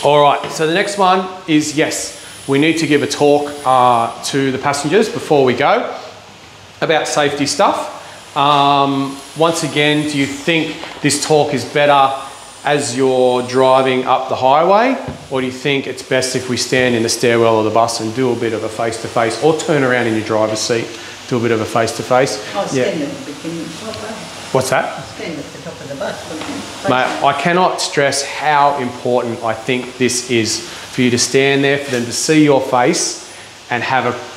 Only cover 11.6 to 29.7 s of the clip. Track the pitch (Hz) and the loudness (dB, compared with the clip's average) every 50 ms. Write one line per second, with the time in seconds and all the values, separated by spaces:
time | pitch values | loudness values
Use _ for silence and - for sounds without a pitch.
11.6 | 117 - - 147 147 143 143 139 135 135 135 - - - - - - - - - | -6 -2 0 2 4 6 6 6 4 2 2 -4 -8 -14 -16 -18 -20 -20 -20 -6
12.6 | - 139 147 147 123 117 120 131 135 131 127 127 127 123 123 123 120 110 123 131 | -2 0 0 0 0 -2 0 0 2 2 4 4 4 4 2 2 -2 0 2 4
13.6 | 131 131 131 131 131 131 127 127 127 127 127 127 - - 120 - 123 131 139 156 | 6 6 6 6 4 4 0 0 2 2 0 0 0 -4 -2 0 2 4 4 4
14.6 | 170 175 196 214 233 269 262 - - - - - - - 139 131 131 127 127 - | 6 4 4 4 4 2 0 -2 -4 -10 -10 -12 -10 -6 -4 -4 -2 -4 -6 -4
15.6 | - 151 139 135 131 135 127 - - - 135 131 131 - - 127 123 127 123 117 | -2 0 0 0 -2 -6 -10 -10 -4 0 0 0 0 0 -4 -4 -2 -2 -2 -4
16.6 | - - 135 131 127 127 120 113 113 113 - - - 120 117 117 113 113 113 110 | -2 0 2 2 4 2 2 2 0 0 0 0 2 2 4 4 4 4 4 4
17.6 | 107 107 107 117 113 113 - - 113 110 110 127 131 123 117 117 120 113 107 107 | 2 2 2 2 2 2 0 -4 -6 -4 -2 0 0 0 0 0 -2 -2 -2 -4
18.6 | 107 107 - - 117 117 110 - - - - 123 117 113 110 - 143 156 160 156 | -6 -6 -6 -4 -4 -4 -4 -6 -10 -4 0 0 0 0 0 2 2 2 2 2
19.6 | - - 156 143 135 127 123 123 120 117 110 110 104 107 113 107 107 107 107 110 | 0 0 2 2 2 2 2 2 0 0 0 -2 -2 0 0 0 0 0 0 -4
20.6 | - - 120 117 120 - - - - - - - - - 131 120 113 117 117 110 | -2 -2 -2 -2 -2 -6 -12 -14 -16 -16 -16 -16 -6 -4 -2 0 2 2 0 0
21.6 | 107 - - 120 113 110 - - 117 - 127 127 139 131 - - - - - 202 | 0 0 0 0 0 0 -2 -6 -2 2 4 4 4 2 -2 -8 -8 -8 -6 -4
22.6 | 190 - 143 131 123 - 185 160 143 143 - 127 131 147 135 - - 165 170 165 | -4 -2 -2 -2 0 0 -2 -4 -6 -6 -8 -10 -12 -14 -14 -10 -10 -10 -10 -8
23.6 | - - - - 214 220 - - 208 208 233 - - - - - - - - 131 | -10 -10 -12 -12 -12 -12 -10 -10 -10 -12 -12 -12 -14 -14 -14 -14 -8 -2 -2 0
24.6 | 127 - 131 151 - - - - - - - - 214 180 156 143 143 - - - | 0 2 0 0 0 -4 -8 -10 -12 -14 -14 -12 -10 -10 -10 -10 -12 -12 -14 -14
25.6 | - 165 - - 127 127 139 135 151 - - - - - 160 151 - - - - | -14 -14 -14 -14 -12 -12 -10 -8 -8 -8 -8 -10 -12 -12 -10 -10 -10 -10 -10 -10
26.6 | 101 - - - - 120 123 127 127 - - - - 139 143 139 - 175 175 185 | -10 -12 -14 -6 -2 0 2 2 2 0 -2 0 0 0 0 0 0 0 2 2
27.6 | 185 170 - - - - - 151 143 139 - - - - - - - 151 147 143 | 2 2 0 -2 -6 -2 0 2 2 2 0 -2 -6 -6 -8 -4 0 2 4 4
28.6 | 143 143 135 135 127 120 117 - - 127 123 123 117 117 113 110 117 113 110 - | 4 2 2 0 -4 -6 -8 -6 -2 0 0 0 0 -2 -6 -4 -4 -4 -4 -4
29.6 | - - | -2 -2